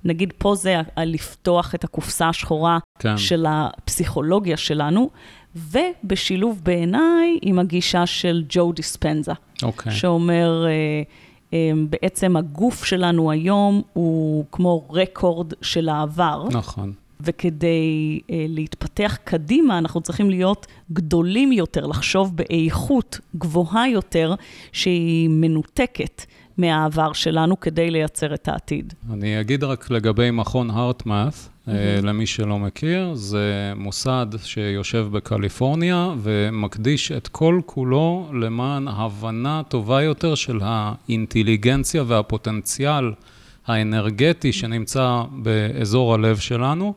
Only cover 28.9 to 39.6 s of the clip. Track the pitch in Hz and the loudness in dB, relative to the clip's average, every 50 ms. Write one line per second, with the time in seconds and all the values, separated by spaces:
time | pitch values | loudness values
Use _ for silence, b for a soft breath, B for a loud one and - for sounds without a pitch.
28.9 | - - - 117 113 104 101 107 107 107 107 107 135 139 147 139 135 120 - - | -14 -14 -10 -8 -6 -4 -2 -2 -2 -2 0 0 0 -2 0 -2 -4 -6 -4 -2
29.9 | 127 113 104 110 107 104 120 120 120 117 110 - - 131 123 117 104 110 123 123 | -2 0 2 2 2 4 2 2 2 0 -2 0 0 0 0 0 0 0 0 0
30.9 | 123 - - 113 107 104 104 139 151 - - - - _ _ - 107 101 101 104 | -2 -4 -4 -2 0 0 0 0 -2 -6 -14 -20 -20 _ _ -4 -2 0 0 2
31.9 | 101 101 98 104 104 107 110 104 - - 107 104 104 101 101 101 - - - 156 | 2 2 0 0 0 0 -2 -2 -2 -2 -2 -2 0 -2 -2 -4 -4 -4 -2 -2
32.9 | 170 185 190 180 160 123 101 98 104 104 104 104 101 101 101 101 101 101 101 101 | 0 0 -2 -4 -4 -6 -6 -4 -2 0 0 0 0 -2 -4 -4 -6 -6 -8 -6
33.9 | 95 - - 135 131 127 120 107 104 107 - - - - 104 101 98 101 98 - | -6 -4 -2 0 0 0 -2 -2 -6 -10 -10 -8 -6 -4 -2 -2 -2 -2 -4 -2
34.9 | - 117 110 104 104 104 - - 107 107 101 98 - - 123 131 143 160 170 175 | -2 -2 -2 0 -2 -6 -4 -2 -2 -2 -2 -2 -2 0 0 0 2 2 0 2
35.9 | 180 175 175 185 175 127 101 107 107 104 104 107 113 107 104 98 - 104 107 127 | 2 2 0 -2 -2 -4 -2 0 0 2 0 0 0 -2 -4 -4 -4 -2 0 0
36.9 | 151 139 - - 156 131 - - - - 156 165 170 180 165 - - 135 131 127 | 0 0 -2 -4 -4 -6 -8 -8 -4 0 2 4 4 2 0 -4 -6 -4 -2 2
37.9 | 127 143 160 165 170 185 180 151 147 123 113 113 113 117 123 135 143 139 139 139 | 2 2 2 2 0 -2 -4 -6 -4 -4 -2 -2 -2 -2 -2 -2 -2 -4 -4 -4
38.9 | 107 101 113 113 101 104 107 113 113 113 120 139 151 156 | -4 -4 -4 -4 -4 -6 -8 -6 -4 -4 -2 -2 -2 -4